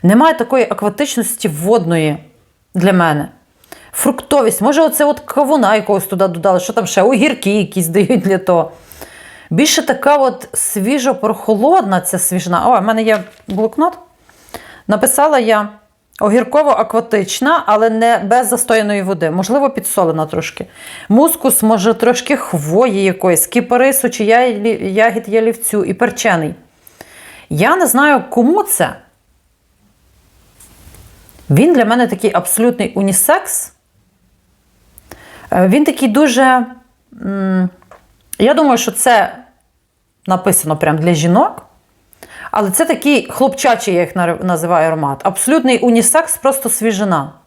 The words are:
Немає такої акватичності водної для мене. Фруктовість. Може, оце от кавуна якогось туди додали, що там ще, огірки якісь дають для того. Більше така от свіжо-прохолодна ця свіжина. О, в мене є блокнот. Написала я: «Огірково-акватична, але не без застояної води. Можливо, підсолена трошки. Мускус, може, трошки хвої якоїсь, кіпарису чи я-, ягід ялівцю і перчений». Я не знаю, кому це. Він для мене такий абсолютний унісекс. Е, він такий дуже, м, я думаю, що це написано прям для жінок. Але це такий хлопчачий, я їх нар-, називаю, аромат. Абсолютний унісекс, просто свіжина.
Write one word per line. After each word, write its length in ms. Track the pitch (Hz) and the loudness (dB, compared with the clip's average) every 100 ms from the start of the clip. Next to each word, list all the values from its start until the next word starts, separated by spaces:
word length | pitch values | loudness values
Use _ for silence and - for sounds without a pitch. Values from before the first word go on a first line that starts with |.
Немає 300 | 180 220 320 | 2 4 2
такої 300 | 320 233 262 | 2 -2 0
акватичності 840 | 220 196 208 202 285 - 226 - 208 | 0 -2 -4 -4 -4 -4 -6 -4 -6
водної 680 | 147 175 220 160 170 156 147 - _ _ _ _ | -4 0 0 2 0 0 -4 -10 _ _ _ _
для 200 | 185 185 | -2 2
мене. 360 | 185 170 147 131 - _ _ _ - - | 4 2 0 -6 -12 _ _ _ -20 -16
Фруктовість. 680 | - - 254 - 294 220 - | -4 -2 -2 0 2 2 0
Може, 200 | 220 285 | 0 2
оце 240 | 320 - 294 | 0 2 0
от 140 | 294 | 0
кавуна 560 | - - 277 302 202 214 | -4 -2 0 2 2 0
якогось 300 | 208 196 190 | 0 -2 -2
туди 220 | 185 190 | -2 -2
додали, 320 | 175 196 180 | 0 0 0
що 140 | 180 | 0
там 140 | 226 185 | -4 -2
ще, 140 | - | 0
огірки 560 | 202 226 294 254 196 208 | 2 2 0 0 -2 -2
якісь 300 | 180 185 165 | -2 -4 -2
дають 340 | 175 196 247 | 0 2 0
для 160 | 190 185 | 0 -2
того. 340 | 190 170 156 - - - - - - - - | 0 0 0 -8 -20 -20 -20 -20 -20 -20 -4
Більше 360 | 165 302 - 302 | 0 2 0 -2
така 320 | 262 277 294 | 0 2 2
от 320 | 269 254 - | 2 -2 -10
свіжо-прохолодна 1500 | - - 208 196 277 247 262 214 202 - 214 262 370 208 185 | -8 -6 -4 -2 0 -2 -2 -2 -4 -2 0 4 2 2 -2
ця 180 | 180 180 | -2 -4
свіжина. 480 | - 180 170 190 - | -2 -4 -2 0 2
О, 120 | 226 | 2
в 40 | |
мене 200 | 202 226 | 2 0
є 200 | 220 214 - - - | 0 -2 -4 -18 -10
блокнот. 460 | 196 220 247 330 359 - _ _ _ _ - - - - | -4 -4 0 -2 -2 -20 _ _ _ _ -20 -20 -16 -4
Написала 520 | 202 247 - 294 285 | 0 0 2 2 2
я: 300 | 226 214 208 - _ _ _ - | 2 0 -2 -10 _ _ _ -4
«Огірково-акватична, 1400 | 208 226 254 294 294 240 220 226 226 208 190 - 262 330 - | 0 2 2 2 2 2 0 -2 -2 -2 -2 -2 0 0 2
але 240 | 208 226 | 2 2
не 280 | 220 233 226 | 2 2 0
без 300 | 190 240 240 | 2 0 0
застояної 540 | 247 - 220 208 202 | -2 0 0 0 -2
води. 300 | 185 185 165 | -2 -2 -2
Можливо, 380 | 175 190 269 277 | -2 -2 0 0
підсолена 560 | 269 185 - 170 160 156 | -4 -4 -2 0 0 -4
трошки. 400 | 165 - - - - - - - | -4 -8 -12 -16 -16 -20 -20 0
Мускус, 540 | 220 311 - 269 269 | 4 4 2 -2 0
може, 300 | 220 226 202 | 2 2 0
трошки 440 | 226 233 240 - 277 | 0 0 0 -2 -4
хвої 680 | - 170 147 180 254 196 | -2 -6 -2 0 0 0
якоїсь, 440 | 190 185 185 170 - | -2 0 0 0 0
кіпарису 640 | 240 - 247 262 269 247 | -2 0 2 2 2 -2
чи 140 | - | -2
я-, 240 | 208 233 254 208 214 220 | 2 4 2 0 -2 -2
ягід 520 | 190 196 226 220 220 | -2 2 2 0 -2
ялівцю 560 | 220 220 226 - 208 185 | 0 0 -2 -4 -2 -2
і 80 | |
перчений». 600 | 190 240 240 226 175 156 - _ _ _ _ - - - - - | -2 -2 -2 -2 0 -2 -8 _ _ _ _ -20 -20 -20 -20 -8
Я 260 | 151 214 370 | 0 0 2
не 120 | 320 | 0
знаю, 360 | 254 294 269 - | 2 2 2 0
кому 340 | - 240 381 | 0 2 2
це. 320 | 415 - 160 - _ _ _ _ _ _ _ _ _ _ _ _ _ _ _ _ - - - - - - - - - | 0 -2 -4 -4 _ _ _ _ _ _ _ _ _ _ _ _ _ _ _ _ -20 -20 -20 -20 -20 -20 -20 -20 0
Він 240 | 147 294 | 2 4
для 120 | 311 214 | 4 2
мене 220 | 240 240 | 2 0
такий 240 | 196 214 | 0 -2
абсолютний 600 | 175 180 - 233 240 202 | -2 -4 0 0 0 -4
унісекс. 800 | - 196 190 - 339 - - - _ _ _ _ _ _ _ _ _ _ _ _ - _ - - - - | -2 -2 0 0 0 -2 -8 -10 _ _ _ _ _ _ _ _ _ _ _ _ -20 _ -20 -20 -20 -4
Е, 160 | - 185 | 0 2
він 180 | 247 311 | 4 2
такий 220 | - 262 | 0 0
дуже, 580 | 214 302 233 262 254 240 - _ _ _ - | 2 2 4 4 2 0 -10 _ _ _ -12
м, 480 | 190 196 190 185 180 - _ - _ _ _ - | -8 -4 -2 0 0 -4 _ -20 _ _ _ 0
я 140 | 240 | 2
думаю, 240 | 302 294 233 | 4 2 2
що 140 | 233 | -2
це 460 | - - 226 180 - - _ _ _ _ _ _ _ - | -2 2 2 2 -6 -20 _ _ _ _ _ _ _ -4
написано 500 | 185 190 185 156 156 | -2 0 -2 -2 -2
прям 200 | 160 156 | 0 0
для 160 | 170 | 0
жінок. 540 | 165 170 190 359 - - _ _ _ _ _ - - - | 2 2 2 2 -4 -20 _ _ _ _ _ -20 -20 -6
Але 200 | - 202 | -4 -2
це 140 | 190 330 | -2 -2
такий 420 | 311 285 277 - | 0 2 0 0
хлопчачий, 600 | - 269 269 262 233 208 | -2 -2 0 0 0 0
я 80 | 175 | -2
їх 140 | 175 185 | -2 -2
нар-, 280 | 175 170 | -2 -2
називаю, 440 | 185 170 170 175 160 | -2 -2 0 2 2
аромат. 320 | 160 143 139 | 0 -4 -2
Абсолютний 560 | 196 190 - 311 254 240 | -4 -2 0 0 2 2
унісекс, 580 | 240 233 - 302 320 - | 2 2 2 0 0 -2
просто 320 | 262 269 240 | -2 -2 -4
свіжина. 600 | - 220 196 208 165 143 - | -4 -4 -2 -2 -2 -4 -14